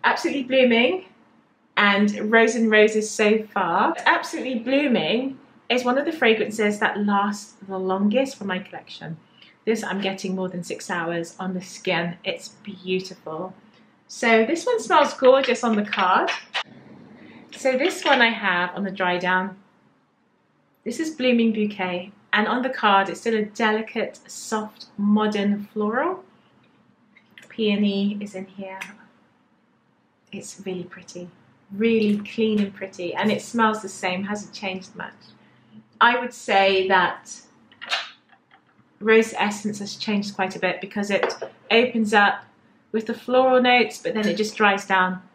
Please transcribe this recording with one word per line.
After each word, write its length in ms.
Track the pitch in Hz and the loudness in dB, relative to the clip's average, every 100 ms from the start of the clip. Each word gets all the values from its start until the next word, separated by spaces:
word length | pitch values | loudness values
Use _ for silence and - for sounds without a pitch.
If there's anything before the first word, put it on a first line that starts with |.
Absolutely 400 | - - - 277 | 0 0 -2 -4
Blooming, 600 | 254 262 254 233 254 370 - _ _ _ _ _ _ - | 0 4 6 4 2 0 -8 _ _ _ _ _ _ 2
and 520 | 202 196 208 208 214 | 2 4 2 0 2
Rose 280 | 226 226 233 | 4 4 4
N 120 | 226 | 4
Roses 400 | 214 214 220 208 | 6 6 4 -4
so 320 | - 214 220 | 0 2 2
far. 520 | 214 208 180 175 269 339 339 | 0 -4 0 2 0 2 2
Absolutely 540 | 339 - 311 240 240 | 2 0 -8 -6 -6
Blooming 800 | 247 269 294 214 156 226 269 - - _ _ | 0 0 2 0 2 -2 -2 -8 -20 _ _
is 160 | 247 247 | -2 0
one 120 | 262 | 0
of 60 | |
the 80 | 294 | -2
fragrances 680 | 311 233 220 208 214 208 208 | 2 2 4 0 -2 -2 0
that 260 | 214 202 208 | -2 0 0
lasts 480 | 202 202 208 - - 196 | 0 0 -4 -12 -20 -12
the 140 | 190 | -6
longest 560 | 185 190 208 247 269 - | -4 0 2 2 -2 -4
for 80 | |
my 160 | 196 180 | -6 -6
collection. 560 | - 160 - - 160 160 _ _ - _ | -6 -18 -18 -16 -14 -14 _ _ -20 _
This 200 | - 220 | -4 -2
I'm 160 | - 190 | -2 -4
getting 340 | 202 196 190 | -4 -4 -6
more 140 | 185 185 | -6 -6
than 160 | 180 | -8
six 260 | 170 - - | -10 -10 -6
hours 460 | 180 170 170 170 - | -6 -4 -6 -8 -8
on 160 | 185 | -8
the 80 | 185 | -8
skin. 540 | - - - 170 175 170 | -10 -10 -4 -2 -4 -6
It's 240 | 190 170 - - | -10 -10 -12 -18
beautiful. 920 | - 180 185 185 185 180 - 156 185 - _ _ _ _ _ | -18 -14 -4 -4 -4 -16 -12 -10 -10 -14 _ _ _ _ _
So 380 | - 233 220 226 | -4 2 4 4
this 200 | 330 - | -2 -2
one 160 | 466 | -2
smells 320 | - 330 277 | 2 4 4
gorgeous 480 | - 254 269 269 240 | 4 6 6 2 -2
on 140 | 240 214 | 0 0
the 80 | |
card. 480 | 208 - 185 202 349 - - - - - - - - - - - - | -2 -2 2 2 0 -6 -8 -12 -12 -16 -20 -20 -20 -20 -20 -20 -20
So 260 | - 262 254 | -2 0 2
this 280 | 349 370 311 | 0 0 2
one 160 | 262 | 4
I 80 | 233 | 4
have 440 | 214 202 180 180 - | 2 -2 0 -2 -4
on 80 | 196 | -6
the 60 | |
dry 260 | 190 185 180 | -2 0 0
down. 400 | 180 185 196 196 _ _ _ _ _ _ _ _ _ _ _ _ - | 2 0 0 -10 _ _ _ _ _ _ _ _ _ _ _ _ -10
This 160 | 240 | -6
is 80 | 311 | -6
Blooming 420 | - 254 240 226 | -2 2 4 4
Bouquet, 640 | 220 208 - 185 180 180 - _ | 2 -2 -2 -6 -6 -10 -20 _
and 160 | 202 214 | 0 0
on 140 | 240 | -2
the 80 | 254 | -4
card 400 | 262 214 196 196 | 0 4 4 4
it's 100 | - | -2
still 160 | 233 220 | -2 -2
a 80 | |
delicate, 760 | 214 - 226 214 220 233 196 - - | -2 -2 0 0 -4 -6 -6 -8 -20
soft, 600 | - - 214 208 - - - | -18 -6 -4 -6 -14 -20 -4
modern 680 | 202 208 214 208 202 208 - | 2 4 2 0 0 0 -4
floral. 500 | 214 208 233 330 370 - _ _ _ _ _ _ _ _ _ _ - - | -4 -2 0 -2 -4 -12 _ _ _ _ _ _ _ _ _ _ -20 -18
Peony 680 | - 214 202 208 196 202 208 | -2 0 2 0 0 -2 -4
is 140 | 202 190 | -10 -12
in 100 | 190 | -14
here. 340 | 196 190 190 - - _ _ _ _ _ _ _ _ _ _ _ _ _ 196 | -14 -14 -14 -16 -18 _ _ _ _ _ _ _ _ _ _ _ _ _ -16
It's 240 | - - 196 | -14 -14 -10
really 180 | 180 | -10
pretty, 460 | 175 - - 180 180 _ _ _ _ | -10 -16 -18 -16 -16 _ _ _ _
really 480 | 196 226 226 208 208 | 0 2 4 4 0
clean 400 | - - 220 208 | -2 -2 0 2
and 140 | 196 | 0
pretty, 400 | - 190 - 175 | -4 -14 -8 -8
and 180 | 165 208 | -2 0
it 100 | 202 | 0
smells 400 | - 233 220 214 | -4 2 2 2
the 80 | 190 | -8
same, 340 | - 190 185 | -6 -6 -4
hasn't 300 | 196 208 - | -6 -8 -8
changed 420 | - 196 185 - - | -10 -8 -8 -12 -14
much. 180 | - - - _ _ _ _ 214 _ _ | -14 -16 -20 _ _ _ _ -20 _ _
I 200 | 233 247 | 2 2
would 140 | 240 | -4
say 540 | - - 196 196 190 185 | -10 0 4 4 2 2
that 520 | 185 175 - - - - _ _ _ - - - - _ _ _ _ _ _ _ _ | 2 2 -4 -16 -20 -20 _ _ _ -8 -8 -8 -18 _ _ _ _ _ _ _ _
Rose 340 | 208 226 220 - | 4 4 4 -2
Essence 420 | 208 208 214 208 | -4 -2 -6 -6
has 160 | 202 - | -10 -10
changed 400 | - 202 202 - | -2 -2 -2 -4
quite 200 | 190 - | -6 -2
a 40 | |
bit 200 | 185 - | -4 -4
because 300 | 196 214 202 | -8 -6 -2
it 160 | 196 - - - - - | 0 -2 -4 -12 -16 0
opens 420 | 226 240 226 214 | 2 2 0 2
up 300 | 214 202 - - _ _ _ _ | 4 4 2 -10 _ _ _ _
with 160 | 220 220 | -6 -6
the 80 | 226 | -8
floral 460 | - 254 262 254 | 0 4 6 4
notes, 360 | 247 247 220 - | 6 4 2 -2
but 160 | - | -6
then 140 | 220 208 | -2 -2
it 100 | 170 | 0
just 180 | 214 - | -4 2
dries 300 | 208 196 - | 2 2 0
down 380 | 190 185 185 - | 2 2 -2 -12